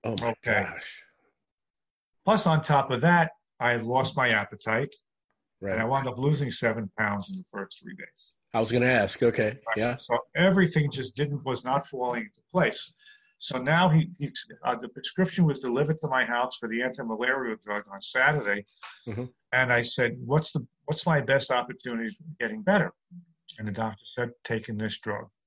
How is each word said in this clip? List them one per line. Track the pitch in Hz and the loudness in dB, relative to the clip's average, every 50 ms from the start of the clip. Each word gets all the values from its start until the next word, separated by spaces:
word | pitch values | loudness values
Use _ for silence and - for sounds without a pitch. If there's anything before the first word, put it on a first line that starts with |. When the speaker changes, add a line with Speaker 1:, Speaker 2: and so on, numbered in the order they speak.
| - | -4
Speaker 1:
Oh | 113 113 98 | -4 -4 -2
my | 113 117 | -2 -2
Speaker 2:
Okay. | 113 _ - 117 107 101 92 | -4 _ -2 0 0 0 0
Speaker 1:
gosh. | 92 - - - - - - - _ _ _ _ _ _ _ _ _ _ _ _ _ _ _ _ _ _ _ _ _ _ _ _ | -2 -8 -12 -14 -14 -16 -18 -20 _ _ _ _ _ _ _ _ _ _ _ _ _ _ _ _ _ _ _ _ _ _ _ _
Speaker 2:
Plus, | 190 220 214 - | 2 4 4 4
on | 180 160 151 | 4 4 4
top | - - 151 139 135 - | 4 4 4 4 4 2
of | 131 110 | -2 2
that, | 131 170 175 175 160 160 - _ _ _ _ _ | 4 6 6 6 4 2 -2 _ _ _ _ _
I | 120 120 | 0 0
had | 120 117 | 2 0
lost | 107 113 123 131 135 - - | 0 0 0 2 0 0 0
my | 143 127 120 | 0 2 4
appetite, | 113 104 101 - - 101 - 113 110 117 139 143 - - _ _ _ _ _ _ _ _ _ _ _ _ | 4 2 0 -2 -10 -10 -4 -2 0 0 -2 -4 -8 -20 _ _ _ _ _ _ _ _ _ _ _ _
Speaker 1:
Right. | 95 98 | -6 -4
Speaker 2:
and | 95 110 | -2 -2
I | 113 | 0
wound | 117 135 139 139 127 | 0 0 -2 -2 -4
up | 120 123 | -4 0
losing | 131 147 151 135 143 123 | 2 2 2 2 0 -4
seven | 113 - - 113 110 113 110 95 _ - | -4 0 0 0 0 0 -6 -8 _ -2
pounds | 110 104 101 101 95 98 | -2 0 -2 -4 -6 -8
in | 95 92 | -10 -12
the | 92 | -12
first | _ - 101 95 - - - | _ -10 -10 -10 -10 -14 -18
three | _ - 92 | _ -18 -16
days. | 92 101 - _ _ - - _ _ _ _ - | -16 -18 -20 _ _ -20 -20 _ _ _ _ 0
Speaker 1:
I | 113 | 0
was | 113 110 | 0 2
gonna | 113 123 123 | 2 2 4
ask. | 127 127 117 101 98 - - | 4 4 4 2 0 0 2
Okay. | 123 117 113 - 110 107 120 - _ | 2 2 4 2 0 0 -2 -6 _
Speaker 2:
Right. | - - | -6 -2
Speaker 1:
Yeah. | 107 110 120 123 | -2 -2 -2 -2
Speaker 2:
So | - - - 120 123 - _ _ | -6 -2 -2 -2 -2 -2 _ _
everything | 151 175 196 185 196 180 170 - 160 147 143 | 2 4 6 6 6 4 4 4 2 0 0
just | 127 135 123 - - | -2 -4 -8 -6 -2
didn't, | - 147 143 143 139 147 | -2 -2 -2 -2 -6 -4
was | 135 127 117 - | -4 -4 -4 -2
not | 127 131 139 139 | -2 -2 -2 -2
falling | - - 127 123 123 123 117 110 | -4 -6 -4 -4 -2 -2 -4 -6
into | 104 _ _ _ _ | -10 _ _ _ _
place. | - 185 156 113 - - - - _ _ _ - - _ _ _ _ _ | 0 2 2 2 0 -4 -12 -14 _ _ _ -20 -20 _ _ _ _ _
So | - - - 127 | -8 -6 -6 -4
now | 127 139 156 170 185 180 | 0 2 4 4 6 6
he, | 156 160 156 - - _ | 6 6 4 2 -4 _
he, | 143 131 - - - _ - - - | -8 -6 -6 -8 -10 _ -18 -6 -2
uh, | - 123 | -2 -2
the | 117 120 120 | -2 -6 -12
prescription | - - - - - - 185 185 - - 175 | -14 -10 -12 -6 0 0 0 0 4 4 4
was | 151 139 131 | 4 4 0
delivered | 131 127 120 127 147 147 156 156 | -2 -2 0 0 0 0 0 -2
to | - 143 | -2 -2
my | 131 127 123 | 0 0 0
house | 120 120 120 123 127 - - | 0 0 0 0 -2 -4 -8
for | 120 110 | -6 -4
the | 113 117 | -4 -2
anti-malarial | 123 127 123 - 127 113 110 107 120 127 135 139 127 117 110 | -2 -4 -4 -6 -8 -6 -4 -2 0 0 0 -2 -2 -4 -6
drug | 104 _ 104 104 104 101 101 | -8 _ -6 -6 -6 -6 -10
on | 98 98 | -16 -14
Saturday. | - - - 131 131 143 151 147 117 101 101 101 101 _ _ _ - - - - _ 120 | -12 -4 0 2 4 4 4 2 0 0 -2 -2 -4 _ _ _ -20 -20 -20 -16 _ -10
Speaker 1:
Mm-hmm. | 107 107 123 127 _ _ _ _ | -8 -8 -8 -10 _ _ _ _
Speaker 2:
And | - 127 131 123 | 0 0 2 4
I | 123 117 | 2 2
said, | 117 117 - - 123 117 120 123 127 | 2 0 0 0 0 0 0 -6 -4
"What's | 117 139 156 156 - | 0 0 2 2 0
the, | - 147 120 - _ _ _ | -6 -6 -8 -8 _ _ _
what's | - 156 - - | -6 -6 -2 0
my | 175 160 143 | 2 2 2
best | 117 120 135 139 - - | 4 4 2 2 2 2
opportunity | 131 123 120 120 120 - - 127 120 113 117 110 101 | 0 0 0 -4 -10 -10 -8 -6 -6 -4 -6 -6 -8
for | _ - 165 151 _ | _ -16 -16 -8 _
getting | 120 110 107 110 | -4 -4 -4 -2
better?" | 101 185 202 202 135 92 _ _ _ _ 180 - - _ _ _ _ - - - | 2 2 4 4 2 0 _ _ _ _ -20 -20 -20 _ _ _ _ -16 -12 -8
And | 107 | -6
the | 107 | -6
doctor | 95 107 113 110 101 - _ - | -4 -2 -4 -4 -6 -10 _ -12
said, | - 123 123 120 120 _ _ | -6 -6 -6 -6 -6 _ _
"Taking | - 117 110 113 - 110 104 | -4 -4 -4 -4 -6 -6 -4
this | 110 107 - - | -4 -4 -6 -6
drug." | - 110 101 110 113 - _ _ _ | -6 -6 -6 -6 -8 -14 _ _ _